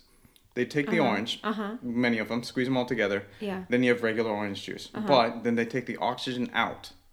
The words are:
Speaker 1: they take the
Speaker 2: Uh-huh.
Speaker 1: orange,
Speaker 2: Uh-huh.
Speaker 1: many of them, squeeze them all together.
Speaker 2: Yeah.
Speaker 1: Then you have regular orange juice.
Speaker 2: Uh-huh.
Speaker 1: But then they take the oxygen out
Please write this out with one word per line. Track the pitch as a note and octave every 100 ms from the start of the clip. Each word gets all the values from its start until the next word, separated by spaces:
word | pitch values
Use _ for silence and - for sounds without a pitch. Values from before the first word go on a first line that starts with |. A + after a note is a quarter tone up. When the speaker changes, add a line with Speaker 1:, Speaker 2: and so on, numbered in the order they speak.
| _ _ - _ _
Speaker 1:
they | -
take | B2 D3 C#3+
the | E3
Speaker 2:
Uh-huh. | C3
Speaker 1:
orange, | G2+ A2+ -
Speaker 2:
Uh-huh. | G#3 G#3 G3+ A3+
Speaker 1:
many | - A#2+ B2 A2+
of | G#2+
them, | A#2
squeeze | A#2+ C3 B2+
them | C3
all | B2
together. | A#2+ G2+ G2+ G2+ -
Speaker 2:
Yeah. | G3+ G2 F#2
Speaker 1:
Then | B2
you | B2+
have | A#2+
regular | A2+ A2 A2+
orange | G#2 G#2 G2
juice. | - - -
Speaker 2:
Uh-huh. | - G#3+
Speaker 1:
But | C3+ A#2 A#2
then | A#2+
they | A#2
take | A#2 C3+ B2
the | A2
oxygen | G#2+ B2+ C3 B2 A#2
out | A2+ G#2+ - - - _